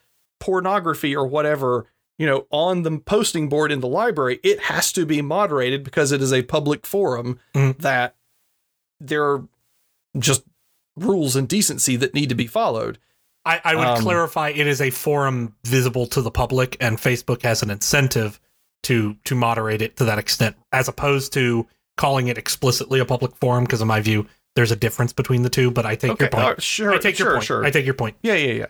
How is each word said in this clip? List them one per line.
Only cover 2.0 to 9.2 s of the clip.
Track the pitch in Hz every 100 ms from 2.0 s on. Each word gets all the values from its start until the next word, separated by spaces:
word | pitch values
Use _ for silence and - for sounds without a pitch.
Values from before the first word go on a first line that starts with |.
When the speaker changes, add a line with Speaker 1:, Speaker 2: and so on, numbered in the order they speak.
| _ -
Speaker 1:
you | 156
know, | 135 -
on | 147 175 180
the | 160 156
posting | - 214 220 165 147
board | 147 151
in | 143
the | 127
library. | 160 240 156 127 127
It | 185 202
has | - 160 -
to | - 156
be | 147
moderated | 143 175 202 143 127 139
because | 135 - 143
it | 139
is | 135
a | 131
public | 123 156 147 147 -
forum | 196 185 120 123 123 _
Speaker 2:
Mm-hmm. | 139 135 131
Speaker 1:
that | 139 127 123 - _ _ _ _ _ _ _ _
there | 143 151